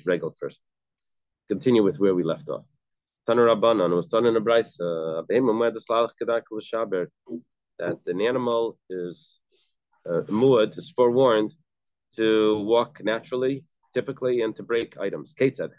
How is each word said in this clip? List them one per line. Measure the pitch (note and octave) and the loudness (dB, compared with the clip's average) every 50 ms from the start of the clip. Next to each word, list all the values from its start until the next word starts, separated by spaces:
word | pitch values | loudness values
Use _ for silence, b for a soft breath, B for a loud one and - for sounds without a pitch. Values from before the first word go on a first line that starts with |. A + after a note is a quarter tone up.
| - | -2
Regel | F2+ F2+ E2 E2 D#2 - _ | -2 -2 -2 -2 -8 -10 _
first. | C#2+ C#2+ - - _ _ _ _ _ _ _ _ _ _ _ _ _ _ _ _ _ - | -12 -12 -12 -16 _ _ _ _ _ _ _ _ _ _ _ _ _ _ _ _ _ -6
Continue | G2+ F#2+ - C3 A#2+ A2 G2+ | -6 -2 2 4 4 4 4
with | F#2+ D#2+ - | 2 2 2
where | G2+ F#2+ F#2 | 2 2 2
we | F2+ D#2+ | 2 0
left | D#2+ D#2+ - - | -2 -4 -4 -6
off. | D2 B1+ G1+ - _ _ _ _ _ _ _ _ _ _ _ _ | -10 -10 -10 -12 _ _ _ _ _ _ _ _ _ _ _ _
Tana | - A2+ A#2+ | 0 2 4
Rabbanan, | A#2+ A#2 A2+ G#2 A2 A#2 A2+ G2+ F2 E2+ | 4 4 4 4 4 2 2 2 2 2
it | F2 | 0
was | F2 E2+ | 0 -2
Tana | - A2+ A2+ A#2+ A#2 | 0 -2 2 2 2
in | A2+ | 2
the | A2+ | 2
Brisa, | G#2 A2+ A#2 A#2 A2+ - - - F2 E2+ E2+ D#2+ D#2+ D#2+ D#2+ E2 | 2 2 2 2 0 -2 -8 -6 -6 -4 -4 -4 -4 -6 -6 -6
uh, | D#2 - G2+ B2+ C3+ A#2 G#2+ A2+ A#2 A#2 A2 A2+ - - A2+ A#2 A#2 A2+ - _ A2+ A#2 A#2 A2+ - _ A2 G#2+ - - A2+ A2+ A2+ G2+ F#2+ F2+ F2 D2+ _ _ _ - E2 E2 - _ _ _ _ _ _ - | -4 -2 0 0 2 2 0 0 0 -2 -2 -6 -6 -2 0 0 0 -2 -4 _ -4 -4 -4 -4 -4 _ -12 -12 -10 -8 -6 -6 -4 -4 -4 -4 -4 -6 _ _ _ -14 -14 -14 -14 _ _ _ _ _ _ -8
that | E2+ F2 E2+ - _ | -8 -6 -8 -6 _
an | F2+ F2 F#2 | -6 -4 -2
animal | G#2+ A#2+ B2+ C3 B2 A#2+ A#2 A#2 A#2 A2 - _ _ - | -2 -2 -2 -2 -2 -2 -2 -2 -2 -4 -6 _ _ -12
is, | F#2 F2+ F2 F2 E2 - - - - _ _ _ _ _ _ _ _ _ _ _ _ _ _ F2+ | -10 -8 -8 -10 -12 -14 -20 -20 -20 _ _ _ _ _ _ _ _ _ _ _ _ _ _ -4
uh, | E2+ D#2+ C#2+ | -4 -4 -2
muad, | - G2+ A2 B2+ C3+ B2+ A2 A2 A2 - | -2 0 2 4 6 6 4 4 2 -2
is | - - - | -10 -16 -8
forewarned | - - B2 A#2+ A#2+ C3 C3+ B2 A2 G#2+ G#2+ G#2 - _ _ _ _ _ _ _ _ _ _ _ _ | 0 2 2 4 4 4 4 4 4 2 0 -2 -6 _ _ _ _ _ _ _ _ _ _ _ _
to | - A2 A2 A2 A2 G#2+ G#2+ G#2+ G#2+ | -2 2 2 4 4 4 2 2 0
walk | G2+ G#2+ A#2 A#2+ A#2 - - - F#2+ | 0 2 2 2 2 0 -8 -6 -2
naturally, | G#2 A2 A2+ - - B2+ B2+ C3 C3 C#3 C3+ - _ _ _ _ _ - | -2 -2 -2 -4 -6 -6 -4 -2 -2 -4 -6 -10 _ _ _ _ _ -6
typically, | B2+ - C#3 C3 - C3 B2+ B2 A#2+ A2+ | -6 -6 -6 -8 -4 -2 -2 0 0 -2
and | A2+ - | -2 -4
to | - G2 | -8 -6
break | - A#2 A#2 - - - | -4 -4 -4 -4 -6 -8
items. | - G2 G2 F2 D#2 - - - | -8 -8 -6 -6 -8 -12 -14 -2
Kate | - C3 C3+ - | 0 0 0 0
said, | - E2 D2 - | -4 -8 -10 -10